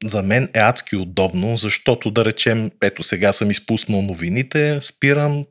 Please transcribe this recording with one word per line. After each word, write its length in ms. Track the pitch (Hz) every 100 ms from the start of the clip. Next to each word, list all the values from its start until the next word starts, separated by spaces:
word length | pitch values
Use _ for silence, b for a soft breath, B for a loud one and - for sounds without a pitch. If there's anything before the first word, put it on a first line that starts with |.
За 180 | 110 104
мен 260 | 95 120 135
е 40 | 113
адски 380 | 107 120 - 101
удобно, 600 | 92 92 95 90 104 113
защото, 540 | 107 - - 120 113
да 140 | 110
речем, 460 | 110 - 117 113 110 -
ето 200 | 101 -
сега 300 | - 92 101
съм 180 | - 104
изпуснал 520 | 101 - 110 - 101
новините, 760 | 98 82 85 110 131 151 147 143
спирам, 640 | - - 139 143 147 147 139